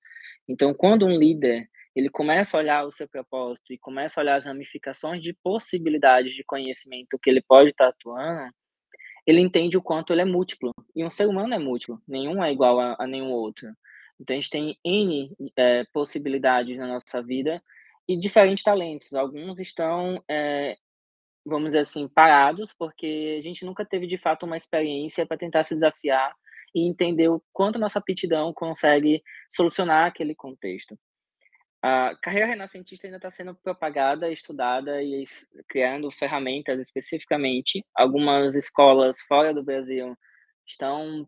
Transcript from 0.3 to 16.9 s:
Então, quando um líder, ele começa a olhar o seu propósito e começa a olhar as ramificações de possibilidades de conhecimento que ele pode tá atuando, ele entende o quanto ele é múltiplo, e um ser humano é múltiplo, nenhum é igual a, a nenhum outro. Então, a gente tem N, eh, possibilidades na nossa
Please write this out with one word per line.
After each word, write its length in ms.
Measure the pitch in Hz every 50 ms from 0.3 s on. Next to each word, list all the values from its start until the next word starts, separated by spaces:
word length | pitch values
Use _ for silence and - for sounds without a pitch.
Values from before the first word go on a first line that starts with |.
| - - _ -
Então, 260 | 131 127 143 139 143
quando 320 | - - 185 214 226 202
um 100 | 185 180
líder, 520 | 165 151 156 165 156 139 127 117 117 117 - _ - - _ _
ele 160 | 135 135 139
começa 460 | - - 147 151 156 180 202 - -
a 40 | 160
olhar 240 | 156 151 147 147 143
o 80 | 143 143
seu 160 | - 151 143
propósito 640 | - 139 123 - - 131 127 123 123 120 _ _ 127
e 60 | 127
começa 420 | - - 131 135 139 156 - -
a 20 | 147
olhar 140 | 147 139
as 100 | 139 139
ramificações 760 | 143 135 139 139 - - 139 - 139 135 - - 156 170 180
de 120 | 160 170 180 - _
possibilidades 920 | 180 196 226 - - - 180 165 160 151 151 139 135 127 127 127 131 127
de 100 | 135 135
conhecimento 760 | - - 135 135 131 131 - - 135 131 127 123 - - 127
que 100 | - -
ele 120 | 131 131 -
pode 300 | _ 131 135 139 147 143
tá 160 | - 135 127
atuando, 640 | - _ - 117 120 123 135 160 170 160 139 123 123 _ _ _ _ _ _ _ - _ - - - - _ -
ele 140 | 156 170 180
entende 340 | 185 180 170 165 175 170
o 60 | 185 180
quanto 280 | - 165 156 165 -
ele 120 | 175 165 180
é 20 |
múltiplo, 480 | 190 180 180 185 180 - - - 123 120 - 117 _ _
e 80 | 156 165
um 60 | 165
ser 180 | - - 202 214
humano 240 | 196 190 202 240 247
é 60 | 196
múltiplo, 420 | 151 135 123 120 - - 117 110 - -
nenhum 340 | 135 135 135 143 170 196 185
é 80 | 156
igual 300 | 143 131 135 123 123 123
a, 160 | 123 123 117 -
a 80 | 131
nenhum 240 | 131 131 135 135 131
outro. 380 | 127 120 113 110 110 - - 110 113 - _ _ - - - _ _ _
Então, 160 | 127 - 131
a 60 | 139
gente 80 | 143 -
tem 300 | - 151 151 156 - - _
N, 480 | 170 180 208 214 190 165 143 135 139 170 - 139 135 -
eh, 300 | - 127 123 123 123 123 - _
possibilidades 840 | 151 147 143 - 151 143 143 135 135 131 131 127 123 123 120 127 127
na 80 | 131
nossa 360 | 127